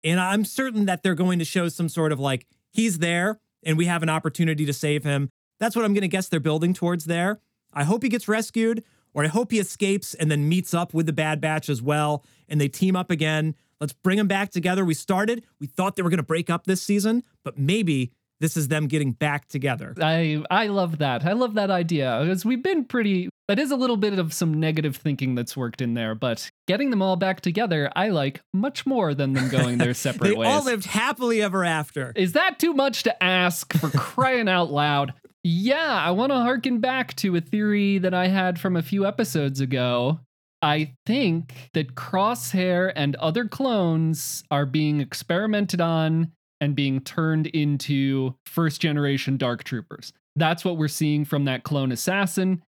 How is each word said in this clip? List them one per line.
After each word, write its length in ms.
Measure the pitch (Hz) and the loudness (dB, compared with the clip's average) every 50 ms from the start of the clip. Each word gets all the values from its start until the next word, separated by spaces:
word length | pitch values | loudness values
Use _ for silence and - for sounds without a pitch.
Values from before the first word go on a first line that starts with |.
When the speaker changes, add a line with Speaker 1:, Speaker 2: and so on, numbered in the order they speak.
| _ | _
Speaker 1:
And 160 | 156 170 180 | 0 0 2
I'm 240 | 180 185 196 208 220 | 2 2 2 0 0
certain 400 | 196 - - 269 269 233 214 202 | -2 -2 -4 -4 -2 0 0 0
that 180 | 196 185 170 _ | 0 0 0 _
they're 100 | 190 180 | 0 2
going 240 | 147 180 180 185 175 | 2 2 2 2 2
to 60 | 165 | 0
show 220 | 147 - 190 175 170 | 0 -2 0 0 -2
some 200 | - - 170 160 | -2 -2 -4 -4
sort 220 | - - 160 156 | 0 0 0 0
of, 80 | 151 131 | 0 0
like, 280 | 139 139 135 127 - _ _ _ _ _ | 0 -2 -2 -2 -6 _ _ _ _ _
he's 280 | _ - 226 226 190 160 | _ 0 0 0 0 0
there 400 | 165 170 170 170 175 202 214 220 _ _ _ _ | 0 0 0 0 0 0 -2 -4 _ _ _ _
and 160 | _ 160 156 156 | _ -2 0 2
we 80 | 175 | 2
have 160 | 175 175 170 | 0 0 0
an 80 | 156 160 | 0 0
opportunity 560 | 156 160 - 160 147 - 175 160 156 151 156 | -2 0 -2 -4 -2 0 0 0 2 0 0
to 80 | 143 143 | -2 -2
save 300 | - - 151 147 147 143 | -2 -2 -2 -2 0 0
him. 260 | 151 143 139 143 135 _ _ _ _ _ _ | -2 0 0 -2 -4 _ _ _ _ _ _
That's 160 | 208 233 196 | -2 0 0
what 100 | 233 233 | 2 2
I'm 80 | 214 202 | 2 2
gonna 140 | 202 202 185 | 2 0 0
guess 220 | 180 190 185 - | 0 -2 -2 0
they're 100 | - 165 | -2 0
building 340 | 131 156 151 156 160 175 185 | 0 0 0 2 2 0 0
towards 320 | - - 170 175 175 151 | 0 0 0 0 -2 -2
there. 360 | 156 170 170 175 190 214 214 _ _ _ _ _ _ _ | -2 -2 0 0 0 -2 -4 _ _ _ _ _ _ _
I 100 | 147 143 | -2 0
hope 180 | 147 202 226 233 | 2 2 2 2
he 60 | 269 | 0
gets 180 | 208 240 - - | -2 -2 0 0
rescued, 540 | 208 220 226 - - 226 226 226 233 226 233 _ _ _ _ _ _ | -2 -2 -2 -2 0 0 2 2 0 -2 -6 _ _ _ _ _ _
or 120 | 147 147 | 0 0
I 20 | 156 | 2
hope 240 | 156 208 247 - | 2 0 0 2
he 80 | - 220 | 0 0
escapes 540 | 196 185 - - 208 196 196 202 - - - | 0 -2 -2 -2 0 0 0 0 -2 -6 -6
and 180 | - 160 151 | -2 0 0
then 160 | 156 147 143 151 | 2 2 2 2
meets 260 | 165 180 180 - - | 2 0 0 0 -2
up 200 | 170 175 175 - | -2 -2 0 -2
with 140 | 160 165 156 | -2 0 0
the 40 | 156 | 0
Bad 280 | 135 156 156 156 156 | 0 0 0 0 0
Batch 260 | 147 156 156 156 151 - | 0 -2 -2 -2 -2 -2
as 140 | 147 117 | -4 -2
well, 420 | 117 135 147 151 151 147 147 147 _ _ _ _ _ _ | 0 0 0 2 2 0 0 -2 _ _ _ _ _ _
and 140 | 156 151 | 0 0
they 80 | 147 139 | 0 0
team 260 | - - 185 185 190 | 0 0 0 2 2
up 160 | 180 185 - | 0 0 -2
again. 440 | 175 160 156 156 156 156 156 156 147 _ _ _ _ _ | -2 0 0 0 0 0 0 -2 -4 _ _ _ _ _
Let's 100 | 151 147 | -8 -8
bring 260 | - _ _ 185 185 208 | -8 _ _ 0 2 2
'em 100 | 214 196 | 2 2
back 220 | 196 196 202 196 | 2 0 -2 -2
together. 340 | - 185 165 180 180 196 196 | -4 -2 0 0 2 2 2
We 80 | 175 160 | 0 0
started, 500 | - - - 190 185 208 214 233 226 - _ _ _ | -2 -2 -2 0 0 2 0 -2 -4 -6 _ _ _
we 80 | 147 139 | -12 -12
thought 300 | - - 185 196 196 - | -4 -2 -2 -2 0 0
they 40 | 185 | 0
were 60 | 170 | 0
gonna 140 | 160 180 139 | 0 0 0
break 260 | - 160 170 170 - | -2 -2 -2 0 -2
up 140 | 165 170 _ | -2 -4 _
this 180 | - 190 185 | 0 -2 -2
season, 420 | - - 202 208 190 214 226 240 247 _ _ _ _ | 0 0 0 2 2 2 0 0 -2 _ _ _ _
but 160 | - - - | -12 -6 -2
maybe 540 | 139 139 185 220 220 165 151 135 127 120 _ _ _ _ _ _ | 0 0 2 2 2 2 2 0 0 -4 _ _ _ _ _ _
this 160 | 156 160 - | -4 -2 -2
is 140 | 165 151 131 | -2 -2 0
them 180 | 151 151 156 143 | 0 -2 0 0
getting 240 | 135 156 147 135 | 0 0 0 0
back 380 | 117 - 151 151 143 147 - _ | -2 -2 -2 -2 -2 -2 -6 _
together. 440 | - 143 131 139 127 113 - - - - | -8 -4 -2 -2 -2 -4 -6 -10 -6 -2
Speaker 2:
I, 400 | 160 156 160 165 165 156 151 151 156 - | 0 2 2 2 2 0 0 -2 -2 0
I 180 | 180 196 226 214 | 2 2 2 2
love 320 | 202 196 185 170 160 147 | 0 0 0 0 0 -2
that. 260 | 156 139 127 120 127 | 0 0 0 0 0
I 80 | 170 196 | 0 0
love 220 | 233 254 247 214 | 0 0 0 0
that 140 | 214 202 196 | 0 0 2
idea, 540 | 196 180 175 160 175 151 139 127 120 113 143 | 2 0 0 0 0 0 0 0 0 0 2
'cause 200 | 165 185 185 - | 0 0 0 0
we've 180 | 220 254 240 254 | 0 -2 0 0
been 220 | 370 392 339 262 | 0 0 0 -2
pretty, 420 | - - 247 226 208 196 185 180 180 - _ _ - | -2 -2 0 2 2 2 0 0 -4 -8 _ _ -2
that 100 | 202 208 | 0 0
is 100 | 302 277 | 0 0
a 60 | 285 | 0
little 220 | 262 254 254 240 208 | 0 2 2 2 2
bit 200 | 190 208 202 190 | 2 0 0 0
of 140 | 180 160 | -2 -2
some 220 | - - 180 165 156 151 | -2 -2 0 0 2 2
negative 360 | 160 160 156 160 156 151 135 | 2 0 0 0 0 -2 -4
thinking 400 | - - 156 143 131 139 131 127 | -2 -4 -4 -2 -2 -2 -2 -2
that's 220 | 120 120 - - - | -2 -4 -4 -6 -6
worked 240 | 127 120 110 - | -6 -6 -4 -4
in 120 | 131 120 117 | -4 -2 -2
there, 220 | 117 117 110 110 | -2 -2 -4 -4
but 340 | 110 - 127 113 110 - - _ _ _ - | -2 -2 -2 -2 -2 -6 -14 _ _ _ -2
getting 220 | 180 214 277 277 | -2 0 0 0
them 120 | 247 208 | 0 0
all 160 | 190 190 190 175 | 2 2 0 0
back 240 | 190 190 190 - | 0 0 -2 -2
together, 500 | - 185 170 196 233 226 165 156 143 139 - | -2 -2 0 0 0 0 0 0 0 0 0
I 140 | - 185 220 | -2 0 0
like 300 | 202 160 139 135 135 - _ _ - | 0 0 0 -2 -4 -6 _ _ -4
much 320 | 190 202 277 277 - - | -2 -2 -2 -4 -4 -4
more 280 | 269 269 247 202 160 147 | -2 0 2 2 0 0
than 200 | 135 143 135 135 | 0 0 0 2
them 160 | 131 131 131 | 0 0 2
going 280 | 127 131 - 123 123 120 | 2 2 2 2 2 0
their 160 | 123 120 123 | 0 0 0
Speaker 1:
<laughs> 120 | - - | -2 -2
Speaker 2:
separate 240 | 139 123 - - 190 | -4 -2 2 2 2
Speaker 1:
They 60 | 208 | 2
Speaker 2:
ways. 120 | 226 226 226 | 2 2 2
Speaker 1:
all 140 | 269 302 285 | 2 2 2
lived 220 | 269 240 220 185 | 0 -2 -2 -4
happily 560 | 180 - 208 226 262 294 - 254 240 226 220 | -4 -2 -2 0 0 -2 -2 0 0 2 2
ever 240 | 208 202 180 190 180 | 0 0 0 0 0
after. 480 | 170 165 156 147 - - 151 135 120 - | 0 0 -2 -2 -4 -6 -8 -8 -6 -2
Speaker 2:
Is 160 | 208 185 185 170 | 0 0 2 2
that 260 | - 349 370 - - | 2 2 2 0 2
too 140 | - 339 330 | 0 2 2
much 300 | 269 269 277 233 - - | 2 2 2 0 0 0
to 200 | 233 - - 185 | -2 2 4 4
ask, 500 | 180 185 185 180 180 170 - - - - | 4 4 4 4 2 0 -2 -8 -2 -2
for 160 | 160 143 156 | 0 0 2
crying 580 | - 139 - - - - 262 262 262 247 226 208 | 0 0 -2 -2 0 0 2 2 2 2 2 2
out 240 | 185 180 175 160 | 2 2 2 0
loud? 420 | 143 143 147 147 147 143 143 135 131 _ _ - _ _ _ | 2 0 2 2 2 0 0 -2 -4 _ _ -20 _ _ _
Yeah, 580 | 175 165 170 190 240 269 302 330 311 254 196 | 0 0 0 2 2 2 2 2 0 0 0
I 100 | 147 165 | 0 0
wanna 300 | 175 190 240 269 285 254 | 0 0 0 0 2 2
harken 380 | 240 240 262 262 226 269 247 233 | 2 2 0 0 0 0 0 0
back 360 | 214 262 254 262 247 247 - - | 0 0 0 -2 -4 -4 -6 -4
to 180 | - 202 180 | -2 0 0
a 60 | 170 | 0
theory 560 | 165 - - 214 208 208 208 208 202 196 196 196 | -2 -2 -2 0 2 2 2 2 2 2 2 2
that 160 | 180 185 180 | 0 0 0
I 140 | 180 180 185 | 2 2 2
had 300 | 190 190 185 185 180 170 | 2 2 2 0 -2 -2
from 180 | - 196 180 170 | -2 0 0 0
a 40 | |
few 240 | 160 - - 196 196 | 0 0 -2 0 0
episodes 540 | 196 196 - 208 - - 165 143 139 135 135 | 0 0 0 -2 0 0 0 0 0 0 -2
ago. 600 | 139 131 131 131 123 123 123 123 123 131 156 160 - _ _ _ _ _ _ _ | -2 -2 0 0 2 2 2 2 2 0 0 -2 -4 _ _ _ _ _ _ _
I 320 | - 147 147 156 156 151 - _ _ | 2 2 2 2 0 -4 -6 _ _
think 640 | - 220 269 277 196 165 165 165 - - - - - _ | 0 0 2 2 2 2 0 -2 -6 -14 -20 -20 -6 _
that 220 | 165 156 - - | -4 -4 -4 -6
Crosshair 960 | - - - - 190 196 214 240 226 - - - 190 185 185 180 175 185 190 - | -12 -12 -4 0 0 2 2 0 -2 -6 -4 -2 0 2 2 2 2 2 0 0
and 200 | - 147 143 143 - | 0 0 0 0 0
other 280 | - 156 160 233 247 | -2 0 0 0 -2
clones 960 | 214 - - 277 262 240 208 185 170 160 160 160 160 160 156 - - - - - _ | -4 -4 -2 -2 0 2 2 2 2 2 2 2 0 0 -2 -4 -8 -10 -10 -6 _
are 140 | 151 143 143 | 0 0 0
being 360 | 135 127 151 151 151 147 147 | 0 0 0 0 2 0 0
experimented 800 | 139 127 - - - _ 170 175 208 220 214 208 202 196 - 175 | -2 -4 -6 -12 -4 _ -2 0 0 0 0 0 0 0 0 0
on 500 | 170 165 165 160 160 156 160 160 165 160 - _ _ _ _ _ | 0 2 2 2 2 2 2 0 0 -2 -4 _ _ _ _ _
and 140 | 147 143 143 | -2 -2 0
being 240 | 135 143 139 135 135 | 0 0 0 0 -2
turned 480 | 131 - - - 160 160 160 156 156 - | -4 -4 -4 -2 0 2 2 0 0 0
into 880 | - 160 147 147 143 135 - - 147 139 135 135 135 135 131 131 127 _ _ | 0 0 0 2 0 -2 -2 -2 0 0 2 2 0 0 -2 -2 -4 _ _
first 360 | - - - 170 160 147 - | -8 -2 0 0 0 0 0
generation 560 | - 160 147 147 143 143 139 139 - - 135 131 | 0 0 2 2 0 0 0 0 0 -2 -2 0
Dark 260 | 135 123 120 117 - | 0 -2 -2 -4 -6
Troopers. 480 | - - 117 98 _ - 50 - - - _ _ _ _ | -8 -8 -8 -8 _ -16 -18 -18 -20 -20 _ _ _ _
That's 300 | 147 165 156 170 165 - | 0 2 2 2 0 -2
what 100 | 185 175 | -2 0
we're 140 | 160 156 151 | 0 0 -2
seeing 340 | 147 - 160 151 151 147 151 | 0 0 0 2 2 0 0
from 220 | 143 - 147 139 | 0 0 0 0
that 180 | 139 131 123 - | 0 -2 -4 -4
clone 300 | - 151 143 135 131 127 | -2 -2 0 0 0 -2
assassin. 680 | 117 - - 185 196 202 185 - - 185 190 185 170 _ _ | -2 -2 -2 0 0 0 0 0 0 0 0 0 -2 _ _